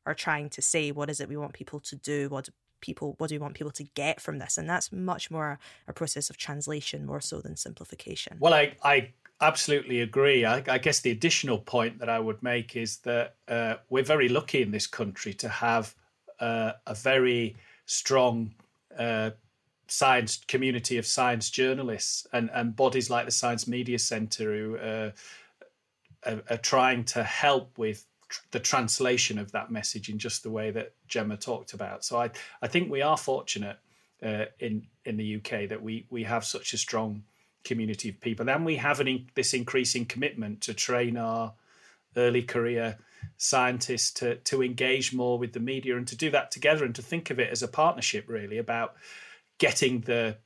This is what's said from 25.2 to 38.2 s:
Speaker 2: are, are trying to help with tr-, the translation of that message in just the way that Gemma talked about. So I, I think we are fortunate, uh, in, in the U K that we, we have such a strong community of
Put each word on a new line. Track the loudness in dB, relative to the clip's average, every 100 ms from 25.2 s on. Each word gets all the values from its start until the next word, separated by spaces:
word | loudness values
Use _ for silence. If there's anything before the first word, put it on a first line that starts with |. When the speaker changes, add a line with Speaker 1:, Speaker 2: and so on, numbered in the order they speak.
| -18 -20 -20 _ -20 _ _ _ _ _
Speaker 2:
are, | -6 -4 -2
are | -2
trying | 2 6 6 4
to | 0 -2
help | -2 2 4 4 0 -2
with | -2 -2 -10 _ -12
tr-, | -12 -6
the | -4
translation | 0 2 2 2 4 4 2 0
of | -4
that | -6 -4
message | -4 -4 -4 -6
in | -6
just | -4 -6
the | -4
way | -4 -4
that | -4 -8 _ -6
Gemma | -4 -2 -4
talked | -6 -8 -8
about. | -10 -10 -8
So | -4 -2
I, | -2 -4 -16 -8
I | -2
think | 0 0
we | 0
are | 2 2
fortunate, | 2 -2 -2 -6 -6 -10 _ _ _ -10
uh, | -6 -4 -4 -6
in, | -4 -4 -6 _
in | -8 -6
the |
U | -4 -6
K | -4 -6 -4
that | -6
we, | -6 -8 -8
we | -6
have | -2 -2 -2
such | -6 -4
a | -4
strong | -2 -2 -2 -4 -12 _ _ _
community | -4 -2 -2 -4 -6
of | -6